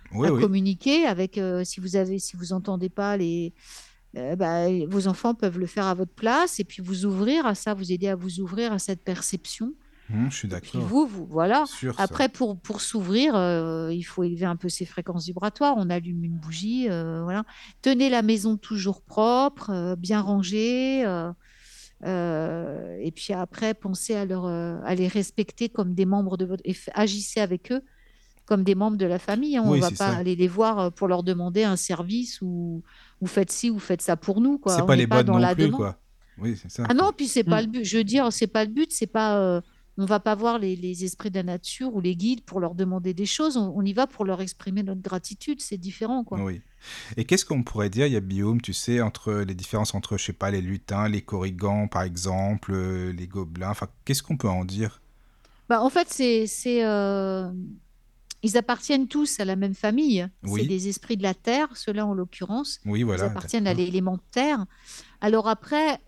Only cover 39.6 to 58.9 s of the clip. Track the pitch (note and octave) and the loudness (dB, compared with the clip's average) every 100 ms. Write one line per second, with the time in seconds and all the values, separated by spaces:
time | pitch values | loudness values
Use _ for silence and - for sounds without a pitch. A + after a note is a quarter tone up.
39.6 | - _ _ - G3 G#3 G#3+ G#3 A#3 A#3 | -2 _ _ -4 0 2 2 0 0 0
40.6 | G3 F#3 F3+ F3 F#3 - G#3 F#3+ F3+ F3+ | -2 -4 -4 -4 -6 -6 -6 -4 -4 -6
41.6 | - - C4 G#3 F3+ F3 G#3 B3+ - F#3 | -8 -8 -4 -2 -2 0 0 -2 -4 -4
42.6 | E3+ F3 F#3+ F#3 F3+ F3 G3+ - D#4 B3+ | -2 0 -2 0 -2 -2 -2 0 0 2
43.6 | G3 F3+ G3 G3+ C4 - G3 F#3 F#3+ - | 0 0 0 2 0 0 -2 -2 -4 -8
44.6 | - F#3+ G3 F#3+ F#3 F#3 - G#3 - D4 | -6 -4 -4 -6 -6 -6 -6 -8 -6 -6
45.6 | - G3+ F3+ - A3 C4 A#3 F#3+ - F2 | -6 -8 -10 -6 -4 -2 -4 -4 -4 -6
46.6 | - _ - - - A2 - F#3 - C#3+ | -10 _ -18 -16 -8 -4 2 2 2 0
47.6 | A#2+ A2 G#2 G2+ C#3+ A2+ F#2+ G2 G2+ A#2 | 0 0 0 2 2 2 0 0 2 0
48.6 | A#2+ F#2 - A#2+ A2 - - G#2 G2 F2+ | 0 -4 0 0 0 -2 -2 -2 -2 -6
49.6 | F#2 G#2+ G#2 G2+ - G2+ - F2+ G2 G2 | -4 -2 0 -2 -4 -4 -4 -4 -2 0
50.6 | F2+ G2 - G2+ G#2+ G#2 - G2 F#2+ F2+ | -2 -4 -4 -2 0 0 -2 -4 -4 -2
51.6 | G2+ G2+ G#2 F#2 F#2 F2 F#2 F#2 G2 G#2 | 0 2 0 0 -2 -4 -2 0 0 -2
52.6 | - F#2+ F#2 F#2 F#2 F2 F2+ G2 F2 E2+ | -2 -2 -2 -2 -4 -6 -8 -8 -8 -6
53.6 | F#2+ G#2 - - - - - D3+ A2 F#2 | -6 -6 -8 -8 -4 -4 -2 -2 0 0
54.6 | F2+ F#2+ A2 - _ _ _ _ _ _ | -2 -4 -4 -6 _ _ _ _ _ _
55.6 | - A3+ C4 F4 E4+ - B3 A3+ A3 - | 0 2 4 4 2 2 2 4 2 -2
56.6 | B3 A#3+ A3 G#3 G3 G3 F#3+ F#3+ F#3 F3+ | 0 2 2 2 2 0 -2 -2 -4 -8
57.6 | F#3 - - _ _ _ - - A3+ A3+ | -10 -14 -20 _ _ _ -20 -6 0 2
58.6 | A#3 A#3+ - | 2 -2 2